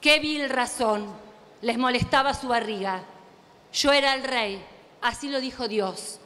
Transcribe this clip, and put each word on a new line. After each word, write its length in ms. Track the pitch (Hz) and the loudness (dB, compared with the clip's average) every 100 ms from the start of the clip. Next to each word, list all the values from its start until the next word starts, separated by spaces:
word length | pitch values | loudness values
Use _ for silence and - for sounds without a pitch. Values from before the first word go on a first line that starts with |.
qué 160 | 294 302 | 6 4
vil 320 | 302 302 277 | 4 -2 -2
razón, 560 | 254 247 - 233 214 208 185 - - - - | 0 -2 0 0 0 -2 -12 -18 -20 -20 -8
les 160 | 226 233 | -2 0
molestaba 560 | 254 247 - 294 269 | 2 2 2 4 2
su 140 | 269 262 | 0 0
barriga. 560 | 240 214 208 196 185 185 - - - - - - | 0 0 -4 -4 -4 -8 -20 -20 -20 -20 -20 -10
Yo 180 | - 285 | 0 4
era 220 | 285 277 | 4 4
el 80 | 269 | 2
rey, 400 | 262 247 214 196 - - - - | -2 -2 -2 -6 -12 -20 -20 -4
así 280 | - - 285 | -4 -4 -4
lo 100 | 277 | -4
dijo 260 | 262 254 240 | -4 -6 -4
Dios. 520 | 214 190 180 - - | -2 -2 -4 -12 -14